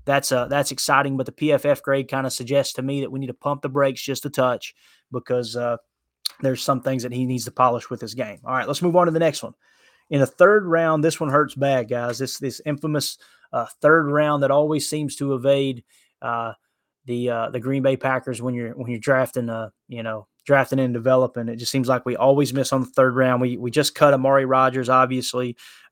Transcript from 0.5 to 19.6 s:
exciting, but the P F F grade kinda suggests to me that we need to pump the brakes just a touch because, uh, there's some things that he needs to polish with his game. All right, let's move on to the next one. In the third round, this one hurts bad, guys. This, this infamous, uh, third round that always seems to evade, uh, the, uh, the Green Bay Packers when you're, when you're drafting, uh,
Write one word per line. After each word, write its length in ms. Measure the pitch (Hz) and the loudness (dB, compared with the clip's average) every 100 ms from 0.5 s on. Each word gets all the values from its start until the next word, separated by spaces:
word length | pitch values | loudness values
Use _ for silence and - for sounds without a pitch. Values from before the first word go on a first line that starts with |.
| 143 135 | -2 -2
exciting, 460 | 131 - 139 139 135 | -4 2 2 2 -2
but 80 | 131 | -6
the 60 | |
P 220 | - 151 | -2 0
F 120 | 139 147 | 2 2
F 160 | 139 | 0
grade 260 | - 139 - | 0 -2 -2
kinda 220 | 135 131 | -4 -4
suggests 440 | - 123 139 131 | -6 0 0 0
to 80 | - | -4
me 200 | 135 139 | -6 -4
that 100 | 135 | -6
we 80 | 135 | -6
need 80 | 131 | -8
to 60 | |
pump 280 | 123 143 143 | -8 -6 -4
the 80 | 143 | -4
brakes 320 | 139 139 131 | 0 0 0
just 240 | - 131 147 | -6 -6 -4
a 40 | |
touch 460 | 143 127 120 - - _ _ _ | 0 0 0 -8 -18 _ _ _
because, 440 | 127 - 123 117 120 | -12 -4 -4 -2 -4
uh, 220 | 120 117 _ _ _ _ - - | -4 -6 _ _ _ _ -16 -4
there's 220 | 135 127 | -2 -2
some 180 | - 131 | 0 -2
things 220 | 135 131 | -2 -4
that 100 | 120 | -4
he 120 | 123 127 | -4 -2
needs 200 | 123 117 | -2 -4
to 60 | |
polish 380 | - 127 120 - | 2 2 2 -4
with 120 | 120 | -10
his 120 | 113 | -10
game. 260 | 120 110 - | -8 -10 -10
All 80 | - | -6
right, 160 | 131 117 | -4 -4
let's 140 | 143 | -2
move 140 | 175 175 | 2 4
on 100 | 175 | 4
to 60 | |
the 80 | 160 | 4
next 240 | 165 139 | 0 0
one. 100 | - - _ _ _ _ _ | -8 -16 _ _ _ _ _
In 100 | 143 | 0
the 60 | 135 | 0
third 400 | - 185 214 180 | 6 6 6 2
round, 380 | 165 165 156 | 2 2 2
this 160 | 160 - | 2 0
one 100 | 151 | 2
hurts 260 | 147 147 135 | 2 2 0
bad, 320 | 139 131 113 | 0 0 0
guys. 320 | 120 120 117 | -4 -4 -6
This, 200 | 131 - | -8 -6
this 200 | 135 - 151 | -8 -8 -6
infamous, 520 | 147 156 151 - - _ _ _ | -6 -2 -2 -4 -8 _ _ _
uh, 140 | 127 113 - | -8 -8 -4
third 300 | 151 160 147 | 2 2 2
round 320 | 147 151 147 | 0 0 0
that 80 | 135 | 2
always 380 | 143 151 151 - | 2 0 -2 -4
seems 260 | 151 147 - | -6 -6 -6
to 160 | 139 | -4
evade, 500 | 131 135 139 135 120 - _ _ _ | -2 0 0 0 -6 -14 _ _ _
uh, 320 | 117 117 113 110 _ _ _ _ 127 | -6 -6 -6 -10 _ _ _ _ -8
the, 240 | 120 120 | -4 -2
uh, 200 | 117 110 | -2 -4
the 80 | 123 | -4
Green 240 | 123 135 | -4 0
Bay 120 | 135 131 | 0 0
Packers 460 | 135 131 - 117 | 0 -2 -4 -6
when 120 | 127 | -6
you're, 180 | 120 117 | -6 -8
when 180 | 135 120 | -8 -8
you're 100 | 117 | -6
drafting, 500 | 139 131 123 127 117 | 0 2 0 -4 -6
uh, 200 | 113 | -6